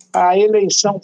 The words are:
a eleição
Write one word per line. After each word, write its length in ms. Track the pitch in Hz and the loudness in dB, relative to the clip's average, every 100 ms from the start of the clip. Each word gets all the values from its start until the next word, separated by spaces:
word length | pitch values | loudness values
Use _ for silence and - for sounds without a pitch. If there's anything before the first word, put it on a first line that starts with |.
| _ | _
a 260 | - 180 190 | -2 0 2
eleição 600 | 214 214 185 - 208 196 | 2 2 0 -2 -2 -4